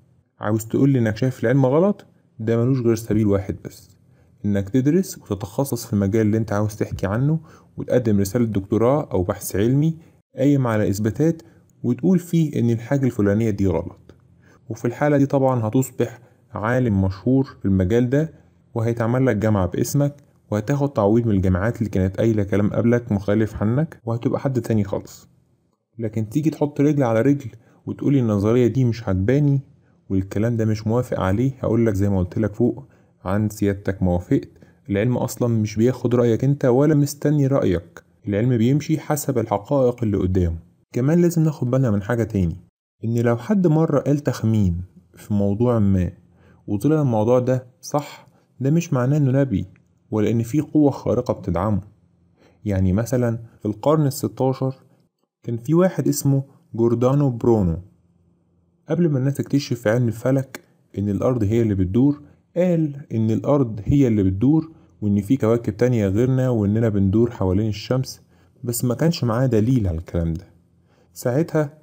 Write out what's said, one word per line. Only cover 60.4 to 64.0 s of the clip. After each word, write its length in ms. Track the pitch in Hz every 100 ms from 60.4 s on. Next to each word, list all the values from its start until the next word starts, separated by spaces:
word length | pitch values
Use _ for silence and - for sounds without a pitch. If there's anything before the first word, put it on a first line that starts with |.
| 131 - _ _ _ -
إن 100 | 101
الأرض 360 | 98 123 123
هي 180 | 98 117
اللي 120 | 117
بتدور، 480 | 95 92 107 143 143 - _ _ 170
قال 400 | 180 165 156 139 -
إن 160 | 113 110
الأرض 500 | 110 117 143 117 104
هي 240 | - 143